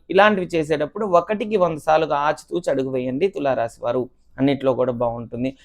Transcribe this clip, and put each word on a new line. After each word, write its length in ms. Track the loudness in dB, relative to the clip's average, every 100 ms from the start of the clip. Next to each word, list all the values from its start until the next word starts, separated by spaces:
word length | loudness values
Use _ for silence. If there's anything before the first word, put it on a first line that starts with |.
| 0
ఇలాంటివి 380 | 4 4 4 -2
చేసేటప్పుడు 520 | -2 -2 -2 -2 -4 2
ఒకటికి 500 | 2 2 -4 -2 0
వంద 220 | 0 0
సార్లుగా 380 | 2 2 2 0
ఆచితూచి 540 | 0 -2 -6 -6 -2
అడుగు 200 | -2 -2
వేయండి 380 | -4 -4 -2 -2
తులారాశి 480 | 0 -2 0 -4 -4
వారు. 280 | -4 -2 -4 _ _ -2
అన్నిట్లో 360 | 0 2 0
కూడా 180 | 0 -2
బాగుంటుంది. 640 | -2 -4 -4 -10 -6 -6 -8